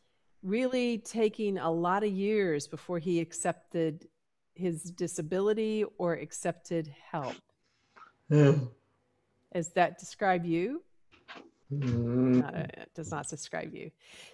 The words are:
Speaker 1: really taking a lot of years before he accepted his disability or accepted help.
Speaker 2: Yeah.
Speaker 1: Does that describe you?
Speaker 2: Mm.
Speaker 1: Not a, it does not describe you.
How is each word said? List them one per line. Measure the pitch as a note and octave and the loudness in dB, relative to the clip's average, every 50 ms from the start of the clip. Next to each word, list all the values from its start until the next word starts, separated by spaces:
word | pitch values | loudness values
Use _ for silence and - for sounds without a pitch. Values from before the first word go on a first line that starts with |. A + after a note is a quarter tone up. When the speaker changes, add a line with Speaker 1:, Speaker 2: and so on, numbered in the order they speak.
| _ _ _ _ _ _ _ - | _ _ _ _ _ _ _ -10
Speaker 1:
really | - F#3 G#3 A#3+ B3+ B3+ B3+ B3+ B3 A#3+ A#3 G#3 | -4 -2 0 0 0 0 0 0 0 0 -2 -2
taking | - - - A3+ A3 G#3+ - - G#3+ G3+ F#3+ F#3+ | -6 -6 -2 0 0 0 0 0 -2 -2 -2 0
a | C3+ E3 | 0 0
lot | E3 E3+ E3+ F3 F#3 G3+ G#3+ | 0 0 2 2 2 2 2
of | G#3 | 0
years | F#3+ F#3+ G3 G#3 A3 G#3 G3 F3 D3+ C#3+ C#3 - | 0 0 0 2 2 2 2 2 0 -2 -4 -6
before | D#3+ D3 - - F3+ E3+ | -12 -12 -8 -4 -4 -2
he | D3+ F#3 F3 E3+ | 0 0 0 0
accepted | E3 E3 - - - F3+ E3 - _ _ - E3+ E3 D#3+ D3+ E3+ - - _ _ _ _ _ _ _ _ _ | 0 -2 -6 -4 -4 -4 -4 -4 _ _ -2 -2 0 0 -2 -6 -14 -20 _ _ _ _ _ _ _ _ _
his | - F#3 F3+ E3 D#3+ - | -4 -2 -2 -2 -4 -8
disability | E3+ F3 - F3+ E3 - - D#3 D3+ F#3 F#3 G3 G#3+ A3 A3 A3 G#3+ G#3+ G#3+ G3+ - - - | -12 -8 -6 -6 -6 -4 -6 -6 -2 -2 0 2 2 2 2 0 -2 0 -2 -2 -4 -4 -4
or | F3+ E3+ E3 | -2 -2 -2
accepted | - D#3 - - - - F3 E3 - - - E3+ E3 D#3 D3 | -2 -6 -10 -12 -6 -4 -4 -6 -6 -6 -4 -4 -4 -4 -6
help. | C#3+ - - - - D#3+ C3+ - - - _ _ _ _ _ _ _ _ _ _ _ - - - _ _ _ - | -12 -20 -14 -8 -6 -6 -6 -6 -8 -10 _ _ _ _ _ _ _ _ _ _ _ -20 -20 -20 _ _ _ 4
Speaker 2:
Yeah. | D3 D3 D3 C#3 D#3+ D3 B2 A#2+ - _ _ _ _ _ _ _ _ _ _ _ _ _ _ _ | 8 8 10 8 8 6 2 -4 -10 _ _ _ _ _ _ _ _ _ _ _ _ _ _ _
Speaker 1:
Does | - F3+ D#3+ E3 | -6 -6 -4 -2
that | - F#3 F3 D#3+ F3 - | 2 2 2 2 2 -8
describe | - - - - G#3+ F#3+ F#3 F3 E3+ | -16 -16 -6 -2 2 2 2 2 2
you? | F3 E3 E3+ F3+ A#3 C#4+ F4 - _ _ _ _ _ - - _ - - - - - _ _ _ - | 2 0 2 0 0 -4 -6 -10 _ _ _ _ _ -20 -20 _ -18 -18 -18 -18 -20 _ _ _ -6
Speaker 2:
Mm. | C#3 C#3+ C3+ B2 A#2 A#2 A#2 A#2 A#2+ B2+ B2+ B2+ B2+ B2+ | -4 -2 0 0 0 0 0 2 2 4 4 6 6 4
Speaker 1:
Not | B2 - - | 4 2 -4
a, | E3 D3 - - - | -6 -6 -8 -10 -14
it | - - - | -16 -14 -12
does | - D#3 - | -12 -8 -6
not | D#3+ D3 C#3+ - | -6 -8 -8 -8
describe | D#3+ D3+ - - - - - D#3+ - | -10 -12 -10 -8 -8 -8 -8 -8 -12
you. | - - E3 - _ _ - - - - - | -12 -14 -14 -16 _ _ -20 -20 -20 -20 -20